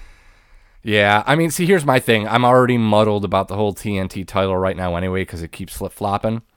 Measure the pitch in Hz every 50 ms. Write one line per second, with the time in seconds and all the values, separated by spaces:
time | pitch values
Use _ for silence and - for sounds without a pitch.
0 | - - - _ _ _ _ _ _ _ - - _ _ _ _ - 113 104 104
1 | 101 101 104 107 - - 151 165 165 165 - - 175 170 196 175 143 143 131 127
2 | - 131 113 107 104 107 110 120 123 123 127 127 127 120 123 120 113 107 104 104
3 | 110 107 104 104 101 92 98 95 95 - 95 101 107 104 92 - - 107 101 95
4 | 95 92 - 98 90 - - 95 98 95 92 92 95 95 92 90 92 87 87 87
5 | 92 92 92 95 92 - - 82 85 80 - - 95 - - - 98 90 - -
6 | 101 101 98 101 - 110 113 113 - _ _